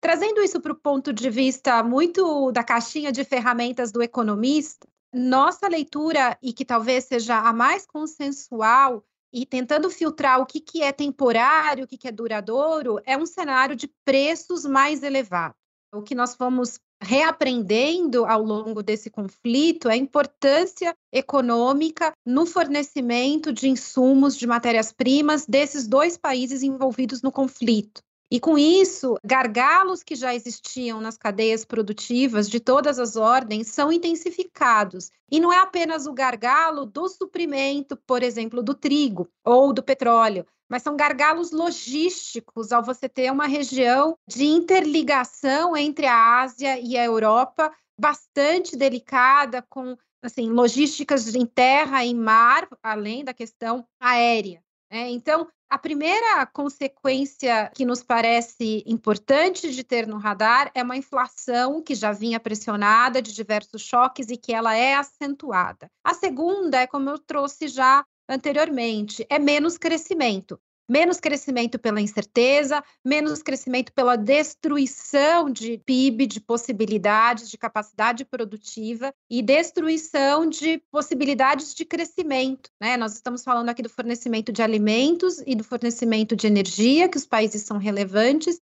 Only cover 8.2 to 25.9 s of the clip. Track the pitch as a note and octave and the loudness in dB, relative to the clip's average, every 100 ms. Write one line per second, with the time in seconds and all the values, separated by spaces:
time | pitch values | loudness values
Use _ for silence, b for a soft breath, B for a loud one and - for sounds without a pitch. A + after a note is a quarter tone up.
8.2 | C#4+ C#4 - A#3 A3 B3 C4+ A#3 _ _ | -8 -8 -10 -2 2 4 4 0 _ _
9.2 | _ B3 C4 B3+ B3 D4 F4+ F4+ D#4+ D#4 | _ -10 -6 -6 -2 0 0 -2 -4 0
10.2 | C#4 B3+ C4 D#4 - D#4+ C#4 C#4 C#4+ C4+ | 2 2 2 -6 -10 -4 -2 -2 -6 0
11.2 | C4 A3+ B3 D#4 D4+ C4+ C4 B3+ B3+ G#3+ | 2 4 4 4 2 -4 -8 -12 -12 -10
12.2 | A#3 G#3+ G3+ A#3+ D4+ D#4 B3 G#3 - C4+ | -6 -6 -4 -2 0 -2 -2 -4 -2 -2
13.2 | D#4+ - D#4+ C4 C4 C#4 C#4+ _ - C4+ | -2 -6 -2 0 0 -2 -10 _ 0 2
14.2 | C#4+ E4 - F4 C#4 C4+ C#4 D4+ C#4 C4+ | 2 -2 -6 -8 0 2 2 0 -2 -4
15.2 | A3 F3+ E3 - _ _ _ G#3 G#3 B3+ | -2 -4 -6 -10 _ _ _ -16 -8 -4
16.2 | B3 - B3+ B3+ A#3+ - _ _ G3 C4 | -4 -2 -2 0 -2 -8 _ _ -2 2
17.2 | D#4+ D#4+ C4+ B3 F#3 G#3+ C#4 E4+ E4 A#3+ | 2 0 -2 -2 0 0 2 0 0 0
18.2 | A3+ A3 G#3+ G#3+ A3 G#3+ G3+ G#3+ G#3+ G#3+ | 2 0 0 -4 -4 -8 -4 -6 -6 -10
19.2 | G3 _ A#3+ B3 D#4+ E4 A#3+ A3+ C4+ D4 | -10 _ -2 2 2 2 0 0 0 0
20.2 | C#4+ _ C#4 C#4+ F#4 - E4+ E4 _ B3 | 0 _ 2 2 0 -4 -6 -6 _ -6
21.2 | - C#4 B3 A#3 B3 C#4 D#4+ D#4+ D#4+ - | 0 0 2 2 2 2 0 -2 -4 -4
22.2 | - B3+ E4+ F4 D#4+ C#4+ C#4+ - A#3+ A#3+ | -2 0 2 0 0 -2 -2 -4 -2 0
23.2 | B3+ D4+ D#4 A3+ C4+ B3+ - - B3+ C4+ | 0 0 -2 -2 0 0 -2 2 4 6
24.2 | C#4 - A#3+ A#3+ A#3+ A3+ A3 _ B3+ C#4 | 4 2 -2 0 2 0 0 _ 2 2
25.2 | D4 D4+ - C4+ C#4+ D4 A3+ | 2 0 2 2 2 -4 0